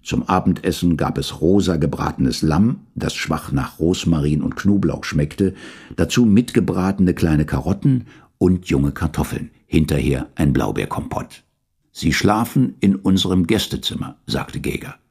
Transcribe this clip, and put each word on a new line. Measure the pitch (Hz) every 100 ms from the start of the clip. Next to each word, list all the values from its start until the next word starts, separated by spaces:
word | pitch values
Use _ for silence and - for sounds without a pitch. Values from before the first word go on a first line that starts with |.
Zum | - -
Abendessen | - 92 92 82 - 87 87 78
gab | 69 -
es | 69 -
rosa | 80 101 87 80
gebratenes | 73 69 76 - 65 -
Lamm, | 78 78 113 - -
das | - -
schwach | - - 78 -
nach | 69 65 -
Rosmarin | 80 92 - 78 73 76
und | -
Knoblauch | - 95 101 82 67
schmeckte, | - 76 73 - 95 95 - - -
dazu | - 82 -
mitgebratene | 117 101 120 117 87 92 95 98 90
kleine | 85 82 76
Karotten | 73 71 82 101 147 127 - - _ _
und | 92 90 -
junge | 78 71
Kartoffeln, | - 80 - - - - _
hinterher | _ 80 73 73 67 65 -
ein | - 73
Blaubeerkompott. | 64 50 - 50 - - - - - _ _ _ _ _
„Sie | - -
schlafen | - 101 107 - - 123 -
in | 101
unserem | 98 98 95 92 92 85
Gästezimmer“, | 107 - - - - - - -
sagte | - - -
Geiger. | - - - - _